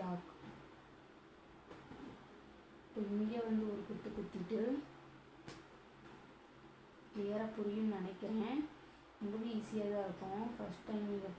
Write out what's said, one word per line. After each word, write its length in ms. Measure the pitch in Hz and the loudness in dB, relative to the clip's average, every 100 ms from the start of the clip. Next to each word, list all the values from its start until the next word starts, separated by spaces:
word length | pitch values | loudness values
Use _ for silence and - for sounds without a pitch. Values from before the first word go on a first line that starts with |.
லாக். 280 | 180 175 - - - - - - - - - - - - - - - - - - - - - - - - - - | 2 0 -2 -10 -12 -12 -14 -16 -16 -16 -18 -18 -18 -18 -18 -16 -14 -14 -12 -10 -10 -10 -14 -16 -16 -16 -16 -16
இப்போ 180 | - 226 202 208 | -6 0 4 6
இங்கே 240 | 214 233 226 | 4 4 6
வந்து 180 | 220 214 | 6 6
ஒரு 100 | 208 202 | 2 0
குத்து 220 | - 214 - | -2 -2 -2
குத்திட்டு, 440 | 180 185 175 214 233 294 - - - - - - - - - - - - - - - - - - - - - - - | -2 -2 2 4 6 4 2 -10 -16 -16 -16 -14 -12 -12 -12 -16 -16 -16 -14 -14 -16 -16 -18 -16 -16 -16 -18 -18 -6
கிளியரா 380 | 208 202 208 220 220 | 0 4 4 2 2
புரியும்னு 420 | 208 214 220 190 | 2 6 6 4
நினைக்கிறேன். 580 | 185 190 208 220 220 277 311 - - - - - | 2 0 2 4 4 4 2 -2 -14 -16 -18 -4
ரொம்பவே 320 | 202 220 233 220 | 0 2 2 2
ஈஸியா 260 | - 214 208 | 2 2 4
தான் 160 | 208 190 | 4 2
இருக்கும். 400 | 175 190 196 233 233 | 0 -2 0 0 0
ஃபர்ஸ்ட் 320 | 202 175 - | -4 -4 0
டைம் 160 | 214 208 | 2 2
நீங்க 180 | 202 190 | 2 0